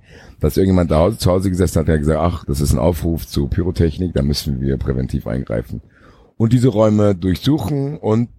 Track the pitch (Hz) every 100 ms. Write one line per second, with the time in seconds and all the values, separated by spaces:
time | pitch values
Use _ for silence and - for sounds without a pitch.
0 | - - - - 78 82 95 90 85 78
1 | 90 113 92 92 95 90 87 85 78 78
2 | 73 76 85 85 - 69 71 65 80 85
3 | 85 80 - 73 69 - 85 85 82 82
4 | 90 73 71 73 76 65 67 67 67 64
5 | 65 73 50 64 62 57 - - - _
6 | - - _ - 110 127 123 104 110 104
7 | 104 90 92 87 131 147 98 143 139 151
8 | 107 110 120